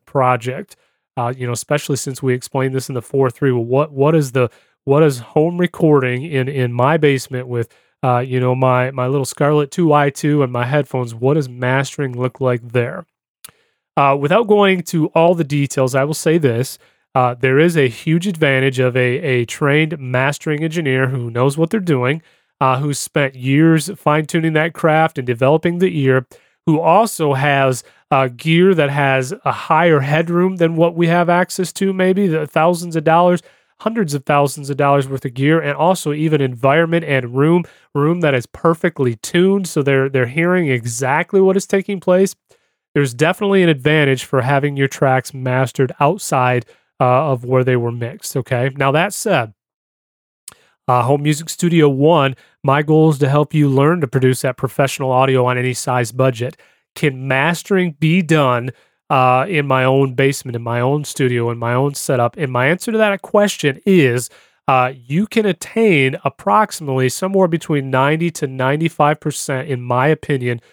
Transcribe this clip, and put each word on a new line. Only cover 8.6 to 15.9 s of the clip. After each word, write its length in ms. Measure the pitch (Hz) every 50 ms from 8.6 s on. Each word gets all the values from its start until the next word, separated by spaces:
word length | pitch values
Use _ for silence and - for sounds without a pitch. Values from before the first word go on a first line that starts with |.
| 131 131 127 127 127 131
my 160 | 139 131 123
little 180 | 127 139 143 131
Scarlett 460 | - - - 147 143 151 151 147 139
two 220 | - - 175 160 147
I 160 | 147 143 143
two 320 | 139 - - 151 147 147
and 100 | 139 123
my 140 | 123 120 120
headphones? 480 | 120 143 151 139 - - 127 123 117 117
What 220 | 113 123 135 151
does 140 | 160 139 123
mastering 680 | 123 123 127 127 131 135 135 - - - 143 131 123
look 240 | 123 127 127 - -
like 200 | 131 127 123 117 117 120
there? 340 | 113 127 117 123 - 185 170 _ _ _ _ _ _ _ - - _ _ _ _ _ _ _ _ _
Uh, 200 | 160 143 139 139 143
without 280 | 139 147 180 220 240
going 320 | 202 214 208 202 196 190 180
into 280 | - - - 165 151
all 280 | 147 - 165 165 175 185
the 80 | 170 160
details, 520 | 135 147 147 143 131 - 143 131 127